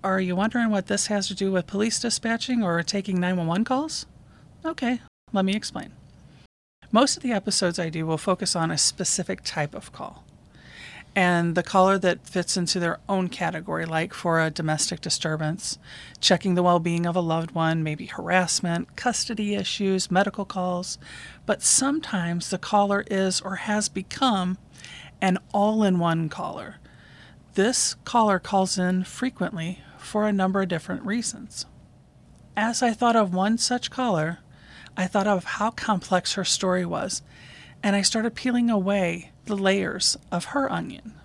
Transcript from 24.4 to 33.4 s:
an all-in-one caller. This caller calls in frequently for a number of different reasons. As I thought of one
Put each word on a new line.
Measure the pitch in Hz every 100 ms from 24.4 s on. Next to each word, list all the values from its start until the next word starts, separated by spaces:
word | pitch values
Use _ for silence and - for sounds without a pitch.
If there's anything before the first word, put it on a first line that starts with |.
| 180 185 - - - - - -
an | 190 185 -
all-in-one | 208 208 220 208 180 170 165 156
caller. | - 180 - - - - - - - - - - -
This | 202 254 - - -
caller | 240 214 190
calls | - 202 190 -
in | 180 185
frequently | 185 - 254 - 180 170 165 180 - -
for | - 208 214
a |
number | 202 190 196
of | 190
different | 165 - 185 196
reasons. | 233 220 - 226 - - - - - - - - - - -
As | 220 226
I | 247
thought | 214 240 226
of | 202
one | 180